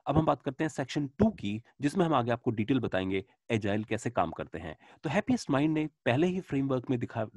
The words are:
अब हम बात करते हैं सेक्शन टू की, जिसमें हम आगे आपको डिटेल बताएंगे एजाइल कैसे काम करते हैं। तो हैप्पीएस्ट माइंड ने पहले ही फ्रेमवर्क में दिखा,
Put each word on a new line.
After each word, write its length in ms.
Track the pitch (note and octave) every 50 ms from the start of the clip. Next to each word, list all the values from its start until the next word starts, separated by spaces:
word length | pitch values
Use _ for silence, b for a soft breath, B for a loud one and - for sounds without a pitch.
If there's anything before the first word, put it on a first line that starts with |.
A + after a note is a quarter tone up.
| B -
अब 100 | C#3+ D#3
हम 80 | D#3
बात 160 | D3+ D3 -
करते 220 | - D3 C3 - D#3
हैं 60 | D#3
सेक्शन 380 | - - C#3 - - D#3 D3 C3+
टू 220 | - - G#3 A3
की, 340 | G#3 - - G2+ G#2 A2+ - b b b
जिसमें 240 | C3+ C#3+ - G3 F3
हम 80 | E3 D3+
आगे 180 | B2+ A#2+ A#2
आपको 200 | A#2+ A#2 - C3
डिटेल 280 | A2+ A2 G#2+ - C#3 C3
बताएंगे 460 | A#2 F#2+ - F#2 F#2 F#2+ F#2+ F#2+ F#2+ b b b _ -
एजाइल 340 | A#2 A2 G2+ G2+ G2+ G#2+ G#2+
कैसे 260 | - A2 G#2 - A#2+
काम 220 | A#2 - F2+ E2+
करते 280 | D#2 - D#2 - - E2+
हैं। 180 | F2 E2 D2+ - B B B B B
तो 60 | D#3
हैप्पीएस्ट 400 | C3 - - - B3+ A3+ - -
माइंड 240 | C#3+ C3+ D3 D#3 D#3
ने 160 | D#3 D#3 D#3 _ _ -
पहले 220 | B2+ A#2 C3 E3+ F#3
ही 140 | F3+ F#3
फ्रेमवर्क 480 | F3 - C#3+ C#3 C#3 C3+ C3+ B2+ A#2+ -
में 100 | C3 A#2+
दिखा, 260 | A#2 A2+ - A#2+ G#2+ G#2 -